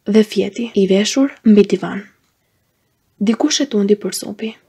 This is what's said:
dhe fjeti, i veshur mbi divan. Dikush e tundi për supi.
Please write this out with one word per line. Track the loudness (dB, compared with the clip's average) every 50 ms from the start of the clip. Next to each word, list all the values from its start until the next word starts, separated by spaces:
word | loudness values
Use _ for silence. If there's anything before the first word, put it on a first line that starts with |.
| -4 0
dhe | 2 2 2
fjeti, | 2 0 -4 -4 -4 -6 -10 -10 -6 -2
i | 0 0 2
veshur | 2 0 0 0 0 0 0 -2 -2 0 2
mbi | 4 6 6 6 4
divan. | 2 -4 -4 -6 -10 -12 -14 -16 _ _ _ _ _ _ _ _ _ _ _ _ _ _ _ _ _ _ _ _ _ -4
Dikush | -2 -2 0 0 0 -2 0 -2
e | -2
tundi | -2 -2 0 0 0 0 0
për | -2 -8 -10
supi. | -10 -10 -12 -12 -10 -10 -12 -12 _ _